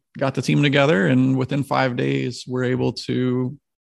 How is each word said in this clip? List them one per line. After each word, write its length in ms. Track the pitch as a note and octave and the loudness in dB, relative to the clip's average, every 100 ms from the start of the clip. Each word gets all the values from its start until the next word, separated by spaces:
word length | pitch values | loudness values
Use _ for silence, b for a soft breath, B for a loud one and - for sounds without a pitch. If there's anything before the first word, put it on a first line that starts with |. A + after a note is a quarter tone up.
| _ - | _ -4
got 160 | C3+ | -2
the 80 | C3+ | -2
team 200 | C3 D3+ | 0 2
together, 440 | C#3+ C#3+ C#3 F3+ F3+ | 2 4 4 4 2
and 300 | B2+ C3 C3 | 4 2 0
within 260 | B2+ C#3+ | -2 -4
five 340 | C3 C3+ C3 B2 | -2 0 0 0
days, 480 | C3+ C#3 C3 A#2+ - | -2 -2 -4 -8 -8
we're 180 | B2+ | -4
able 280 | B2+ B2+ B2+ | -2 0 -2
to 640 | B2+ - B2 B2+ B2+ B2+ C#3+ _ _ | -4 -4 -2 0 -2 -4 -8 _ _